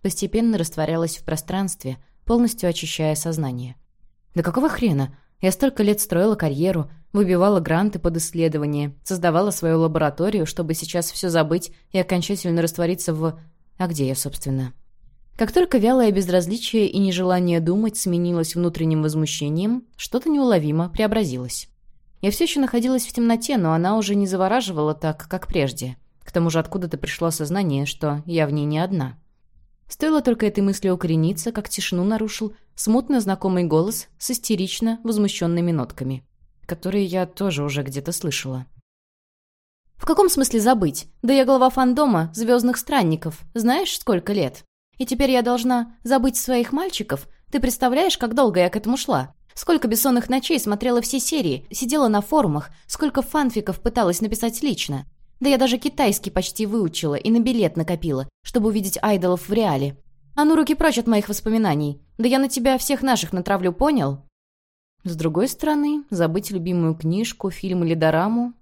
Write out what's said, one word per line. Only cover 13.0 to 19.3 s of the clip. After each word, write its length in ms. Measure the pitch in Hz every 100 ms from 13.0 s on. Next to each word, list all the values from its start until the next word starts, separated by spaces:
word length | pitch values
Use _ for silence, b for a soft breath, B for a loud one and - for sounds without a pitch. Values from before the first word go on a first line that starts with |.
| -
в... 240 | 156 160 160 B - _ -
А 100 | 185
где 200 | 156 131
я, 80 | 135
собственно? 580 | 139 - 139 135 127 - - - - - - -
Как 160 | 226
только 260 | 359 359 254
вялое 340 | 220 262 226
безразличие 760 | 196 180 180 175 233 - 226 202
и 100 | 190
нежелание 600 | 196 180 185 180 180 170
думать 380 | 165 196 220 220
сменилось 580 | 185 175 175 170 160 175
внутренним 460 | 175 165 160 156
возмущением, 840 | 156 156 151